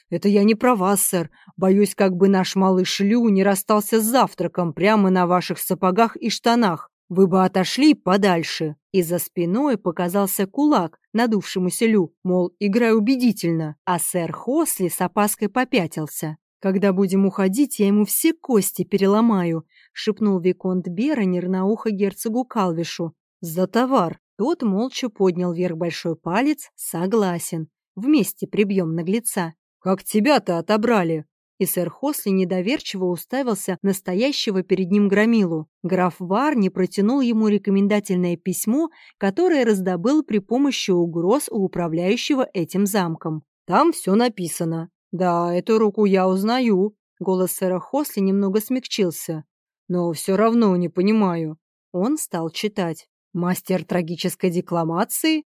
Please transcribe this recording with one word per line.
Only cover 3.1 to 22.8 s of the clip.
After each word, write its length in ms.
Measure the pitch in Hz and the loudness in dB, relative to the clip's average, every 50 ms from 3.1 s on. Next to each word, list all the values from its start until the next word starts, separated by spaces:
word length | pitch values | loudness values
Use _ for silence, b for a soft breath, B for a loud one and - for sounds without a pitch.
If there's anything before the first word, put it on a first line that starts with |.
| 226 247 233 | 2 2 4
не 160 | 226 196 190 190 | 4 4 4 2
расстался 560 | 202 196 185 - - 214 208 208 - 226 226 | 2 0 0 0 0 0 0 0 0 0 0
с 60 | 214 | 2
завтраком 640 | 220 247 262 208 - - - 175 165 - - 175 165 | 2 2 2 2 2 0 -4 -6 -4 -2 -4 -4 -4
прямо 380 | 143 156 175 208 220 214 196 190 | -2 0 2 2 4 4 4 4
на 180 | 185 185 180 | 4 2 2
ваших 320 | 170 180 180 165 - 175 - | 2 2 0 0 -2 -6 -6
сапогах 560 | - - 190 - - 185 180 214 226 220 - | -4 -4 -2 0 0 2 2 2 2 2 0
и 140 | - - 220 | -4 -6 -6
штанах. 600 | - - - 240 233 240 233 190 165 - - - _ _ _ - | -4 -2 0 2 4 4 2 2 0 -2 -8 -14 _ _ _ -2
Вы 180 | 180 185 196 | 2 4 4
бы 160 | 175 180 185 185 | 4 4 4 2
отошли 520 | 185 - 190 185 - - 247 294 311 285 | 2 2 0 0 0 2 4 6 6 4
подальше». 840 | - - 180 185 208 202 196 180 165 156 - - - 165 151 151 - _ _ - | 4 2 0 2 2 4 2 2 0 -2 -4 -6 -6 -6 -6 -6 -10 _ _ 0
И 80 | 190 | 0
за 180 | 175 160 175 170 | 0 0 -2 -4
спиной 580 | - - _ 185 170 170 185 247 294 294 247 | -4 -4 _ -2 -2 0 0 0 0 0 0
показался 680 | 196 - 180 165 - 180 175 175 202 202 190 - - 196 | -2 -2 -4 -4 -2 -2 -2 0 0 0 0 -2 -2 -4
кулак 520 | 190 - - 294 294 302 214 175 160 - _ _ _ - | -4 -2 0 2 2 2 2 0 -2 -6 _ _ _ -2
надувшемуся 680 | 214 240 233 220 196 - - - 190 180 180 - - 233 | 0 0 2 0 -2 -2 -4 -4 -2 -2 -2 0 0 2
Лю, 280 | 226 220 202 170 - _ _ - | 2 2 2 0 0 _ _ -4
мол, 300 | 180 180 180 175 180 - - | -2 0 0 0 -2 -4 -4
играй 360 | 208 202 196 240 240 226 220 | -2 0 0 2 2 2 2
убедительно. 800 | 226 202 226 269 254 254 240 - - - 170 165 160 160 151 151 - _ | 2 2 2 0 2 2 0 0 0 -2 -2 -2 -2 -4 -6 -10 -8 _
А 140 | 190 180 170 | -4 -4 -2
сэр 320 | - - - 180 165 - | -2 -4 -4 -4 -4 -4
Хосли 560 | 156 - - 233 269 330 311 - - - 185 | -6 -8 -6 -2 -2 0 0 -2 -2 -2 -4
с 140 | 165 - - | -4 -2 -2
опаской 480 | 185 175 - 208 208 208 - - 214 196 | -4 -2 0 0 0 0 0 -2 -4 -2
попятился. 880 | - 254 262 - - 220 170 156 - 160 156 147 - - 170 151 156 - _ _ _ _ | -2 -2 -2 0 0 0 0 -2 -4 -8 -8 -8 -8 -8 -8 -8 -8 -10 _ _ _ _
«Когда 340 | - 190 190 196 196 202 185 | -2 -2 0 2 2 2 2
будем 320 | 185 202 180 190 196 196 | 2 0 2 2 2 2
уходить, 540 | 190 - - 190 190 190 254 294 - - - | 2 2 0 0 0 2 0 0 0 0 0
я 80 | 208 | 2
ему 180 | 196 202 208 214 | 2 4 2 2
все 280 | - - - - 330 320 | 0 0 0 0 0 -2
кости 500 | - - - 247 208 185 - - - 180 | -2 -2 0 2 2 2 0 -2 -6 -4
переломаю», 840 | - 202 185 196 196 202 214 226 233 214 190 175 170 165 160 156 b b b b b _ | -2 0 0 2 2 4 4 4 2 2 2 0 0 -2 -4 -6 b b b b b _
шепнул 460 | - - 214 208 - 220 208 196 185 | -6 -4 -4 -2 0 0 0 0 2
виконт 480 | 165 185 180 - - 185 185 185 170 | 0 0 -2 -2 -2 -4 -2 -2 -4
Беронер 640 | 185 175 180 240 302 311 254 202 185 180 175 180 180 | -4 -4 -4 -2 -2 0 0 0 0 0 -2 -2 -2
на 160 | 190 185 190 | -2 0 0
ухо 260 | 196 226 214 - 226 | 0 -2 -2 -2 -4
герцогу 540 | 208 185 202 196 185 - - 233 214 247 254 | -2 -2 -2 -2 -4 -4 -6 -4 -4 -4 -4
Калвишу. 680 | 247 - 233 190 180 165 165 | -4 -2 -2 -2 0 -2 -2